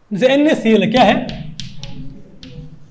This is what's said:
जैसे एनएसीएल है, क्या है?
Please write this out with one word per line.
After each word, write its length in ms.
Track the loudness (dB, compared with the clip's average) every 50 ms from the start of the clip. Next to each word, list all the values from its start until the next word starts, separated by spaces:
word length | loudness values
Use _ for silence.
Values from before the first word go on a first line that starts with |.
| _ _
जैसे 220 | -2 0 2 2 4
एनएसीएल 480 | 4 4 2 2 2 4 4 4 4 4
है, 80 | 2
क्या 120 | 4 4 4
है? 120 | 4 4 2 -2 -6 -10 -10 -12 -14 -14 -14 -14 -12 -12 -12 -12 -10 -10 -10 -10 -12 -14 -14 -18 -20 -20 -20 -20 -18 -18 -18 -18 -18 -20 -20 -20 -14